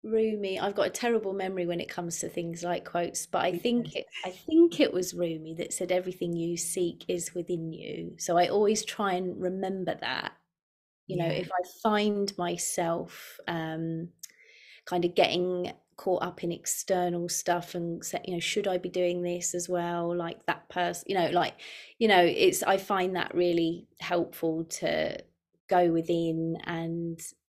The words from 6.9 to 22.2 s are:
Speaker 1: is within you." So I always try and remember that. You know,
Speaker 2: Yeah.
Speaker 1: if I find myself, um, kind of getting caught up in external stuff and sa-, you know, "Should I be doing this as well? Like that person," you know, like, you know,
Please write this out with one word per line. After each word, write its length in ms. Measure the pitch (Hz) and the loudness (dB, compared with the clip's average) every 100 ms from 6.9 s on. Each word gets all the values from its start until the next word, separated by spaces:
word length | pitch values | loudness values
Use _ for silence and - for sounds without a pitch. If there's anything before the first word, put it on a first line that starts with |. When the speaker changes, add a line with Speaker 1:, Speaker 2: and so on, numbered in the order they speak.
| - - | -4 -6
Speaker 1:
is 260 | 180 170 180 | -4 -4 -8
within 360 | 170 175 165 | -4 -4 -4
you." 420 | 160 - 156 170 180 | -8 -10 -8 -10 -8
So 200 | - 175 | 2 4
I 100 | 180 | 4
always 360 | 202 208 214 - | 4 4 2 -2
try 280 | - 202 | -2 0
and 260 | 185 185 - | 0 -2 -2
remember 560 | 180 190 190 190 170 - | -4 -2 -4 -2 -4 -4
that. 300 | 117 127 - - _ _ _ _ _ _ - | -4 -2 -4 -8 _ _ _ _ _ _ -6
You 100 | 180 | -2
know, 80 | 165 | 0
Speaker 2:
Yeah. 60 | |
Speaker 1:
if 180 | 180 175 | 0 -2
I 160 | 185 180 - | -4 -4 -2
find 520 | 220 208 208 202 202 202 | 2 4 2 2 -2 -2
myself, 1040 | 175 175 - - 170 170 175 - - - - | -2 -2 -2 0 0 0 -4 -12 -18 -12 -6
um, 600 | 170 160 160 165 165 170 _ - _ - - - - - | -4 -4 -4 -4 -4 -6 _ -18 _ -20 -20 -20 -20 -2
kind 200 | 180 175 | 2 2
of 80 | 175 | 4
getting 580 | 180 175 180 180 180 - _ - | 4 4 0 -2 -6 -10 _ -6
caught 280 | - 185 | 0 0
up 200 | 180 180 | 0 -4
in 80 | 175 | -6
external 760 | 165 - - - 185 175 175 170 | -4 -6 -6 0 0 2 0 -2
stuff 460 | - - 175 170 180 | -4 0 0 0 -6
and 280 | 170 165 | -4 -6
sa-, 140 | - - - | -6 -6 -4
you 80 | |
know, 60 | 175 | -4
"Should 280 | - 214 196 | -2 0 0
I 120 | 185 | -2
be 100 | 180 | -2
doing 320 | 180 180 175 | 0 0 0
this 320 | 175 175 175 | -2 -2 -4
as 160 | 175 175 | -4 -2
well? 440 | 180 170 175 170 | -2 0 -2 -2
Like 300 | 175 170 - - | -2 -4 -6 -4
that 200 | - - | -4 -4
person," 380 | 175 175 170 - | -2 -2 -4 -2
you 80 | 196 | 0
know, 140 | 165 | 2
like, 240 | 175 147 - - - - - | 2 2 -4 -16 -16 -18 0
you 80 | 220 | 6
know, 140 | 190 | 8